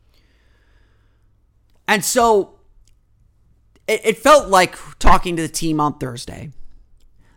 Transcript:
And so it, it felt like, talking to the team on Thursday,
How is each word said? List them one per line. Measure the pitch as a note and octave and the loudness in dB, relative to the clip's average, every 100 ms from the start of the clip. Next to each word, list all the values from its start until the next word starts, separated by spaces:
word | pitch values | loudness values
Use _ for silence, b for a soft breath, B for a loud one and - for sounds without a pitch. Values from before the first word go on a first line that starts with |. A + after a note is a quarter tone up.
| _ _ _ _ _ _ _ _ _ _ _ _ _ _ _ _ _ _ - | _ _ _ _ _ _ _ _ _ _ _ _ _ _ _ _ _ _ -4
And | G#3 | -2
so | - B3 A#3 G#3+ F3+ _ _ _ _ _ _ _ _ _ _ _ _ _ - | -2 0 2 2 -2 _ _ _ _ _ _ _ _ _ _ _ _ _ -6
it, | - | -4
it | - G#3+ | -4 -2
felt | C4+ D4 F#3+ | 4 4 4
like, | F#3+ F3+ - - - | 2 2 -2 -20 0
talking | - F#3 F#3 E3+ | 4 4 2 -4
to | |
the | D#3 | -6
team | - E3 D#3 | -6 -4 -2
on | D3 - | -2 -4
Thursday, | B2+ A#2+ - - D#3 - - - _ _ _ _ _ | -10 -12 -16 -16 -16 -16 -16 -18 _ _ _ _ _